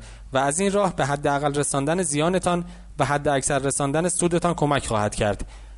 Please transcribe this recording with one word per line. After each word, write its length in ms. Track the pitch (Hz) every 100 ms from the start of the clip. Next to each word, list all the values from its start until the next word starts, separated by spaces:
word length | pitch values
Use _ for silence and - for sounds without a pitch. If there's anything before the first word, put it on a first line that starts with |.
| - - -
و 60 | 131
از 220 | 139 147
این 120 | 196
راه 240 | 196 196 -
به 100 | 135
حداقل 480 | 143 147 143 147
رساندن 480 | 143 143 139 139 175
زیانتان 600 | 170 143 160 185 180 175 175 - - -
و 60 |
حداکثر 540 | 135 143 147 139 - 143
رساندن 500 | 139 - 143 151 175
سودتان 460 | - 170 170 175
کمک 320 | 170 147 139 -
خواهد 280 | 110 104
کرد. 320 | - 107 101 - - -